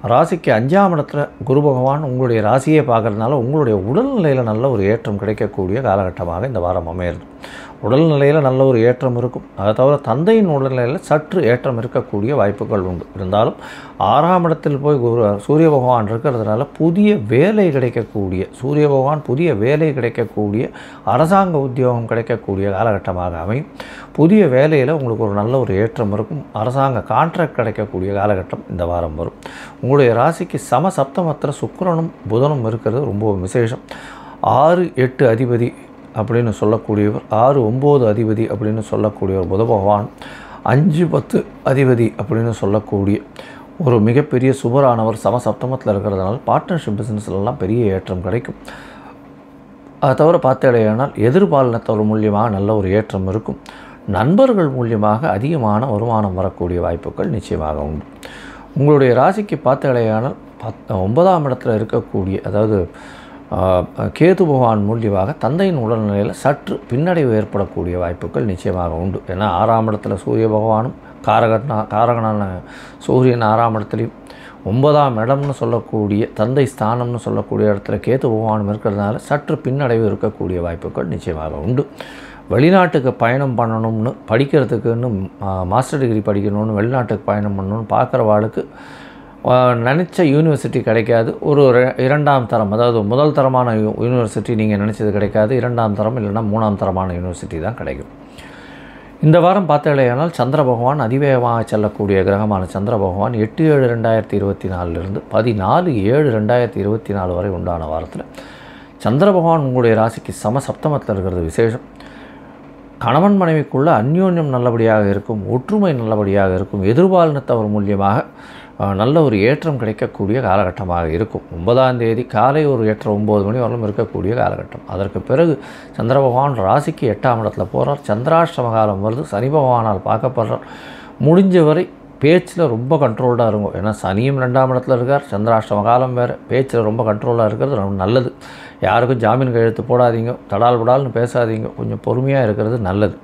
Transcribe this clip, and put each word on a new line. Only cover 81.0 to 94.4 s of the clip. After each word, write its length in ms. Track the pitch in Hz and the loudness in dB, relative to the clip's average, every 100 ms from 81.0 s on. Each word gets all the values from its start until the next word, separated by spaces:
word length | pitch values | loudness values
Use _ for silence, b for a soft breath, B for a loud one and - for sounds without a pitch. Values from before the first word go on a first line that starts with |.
| - | -6
நிச்சயமாக 480 | 123 92 80 78 73 | -6 -6 -6 -6 -6
உண்டு. 320 | 80 127 - B B B B B - | -4 -2 -4 B B B B B -2
வெளிநாட்டுக்கு 640 | 95 156 190 180 156 127 | 2 4 6 4 2 0
பயணம் 440 | 113 117 131 139 117 | 0 0 0 -2 0
பண்ணணும்னு 560 | 117 113 113 113 110 - - | 0 0 -2 -2 -2 -4 -2
படிக்கிறதுக்குன்னு, 1000 | 113 139 156 117 117 117 117 123 101 95 - | 0 2 2 2 0 -2 -2 -2 -4 -6 -8
ஆ, 220 | 101 95 | -6 -4
மாஸ்டர் 360 | 90 107 131 147 | 0 0 0 -2
டிகிரி 200 | 131 107 | 0 0
படிக்கணும்னு 540 | 104 101 104 101 110 | 0 -2 0 -2 -2
வெளிநாட்டுக்கு 500 | 104 110 127 117 101 - | -2 0 -2 -2 -4 -2
பயணம் 340 | 104 104 98 | -2 -2 -4
பண்ணணும்னு 340 | 95 110 110 | -4 -6 -2
பார்க்குறவாளுக்கு, 720 | 101 127 131 113 107 107 - - B B B B B B B - | -2 0 0 2 2 0 -4 -10 B B B B B B B 2
ஆ, 260 | 127 127 | 4 4
நினச்ச 460 | 120 117 147 180 - | 2 0 0 -2 0
university 640 | 170 143 160 143 - 131 | 2 4 2 0 -2 -4
கிடைக்காது. 560 | 110 113 110 117 113 - | 0 0 2 2 0 -4
ஒரு 220 | 156 143 | 0 4
ரெ-, 380 | 139 120 127 123 | 6 6 4 2
இரண்டாம் 460 | 127 147 147 139 113 | 0 2 2 2 2
தரம், 260 | 120 104 | 0 0
அதாவது 320 | 107 120 117 | 2 2 2
முதல் 280 | 101 123 151 | 0 2 2
தரமான 440 | 143 135 127 123 110 | 2 2 2 0 0
யூ-, 180 | 107 - | 0 -2
university 560 | 117 123 110 113 | 0 0 0 -4